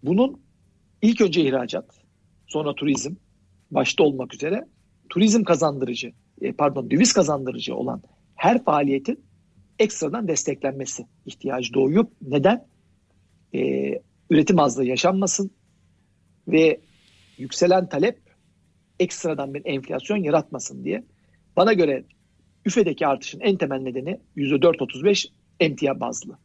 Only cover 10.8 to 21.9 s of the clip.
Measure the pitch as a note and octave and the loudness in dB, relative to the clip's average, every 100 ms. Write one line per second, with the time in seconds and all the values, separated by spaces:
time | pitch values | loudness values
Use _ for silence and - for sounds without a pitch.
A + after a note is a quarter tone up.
10.8 | C3 - - _ - - - B2+ A#2+ B2+ | -10 -12 -16 _ -20 -10 -6 -6 -2 0
11.8 | C3+ E3+ A3+ _ C3+ D3 C#3+ B3 - _ | 2 4 0 _ -2 2 4 2 -4 _
12.8 | _ _ _ _ _ _ _ - - C2+ | _ _ _ _ _ _ _ -4 -2 -2
13.8 | C#2 - _ _ _ D#3 D3+ F#3 C#3+ A#2+ | -2 -6 _ _ _ 4 4 4 4 2
14.8 | B2+ B2+ F3 F#3+ F#3+ - G3 _ _ _ | -2 0 0 0 -2 -2 -6 _ _ _
15.8 | _ _ _ _ _ _ - D#3+ D#3+ - | _ _ _ _ _ _ 0 2 2 0
16.8 | _ _ _ _ _ _ C3 - F3 F#3 | _ _ _ _ _ _ -12 -2 2 2
17.8 | F3+ C#3 F#3+ A#3+ _ _ _ _ _ _ | 2 0 0 -2 _ _ _ _ _ _
18.8 | _ _ F3 - E3+ D3+ C#3 C#3 - C#3 | _ _ -2 -2 -6 -6 -6 -8 -6 -8
19.8 | - C3 - G#3 D#3+ D#3 D3 C3+ - - | -6 -10 -4 -2 2 0 0 -10 -10 -10
20.8 | - G3+ - _ _ _ _ - G3 G#3+ | -6 -6 -8 _ _ _ _ 2 2 4
21.8 | D#3+ | 2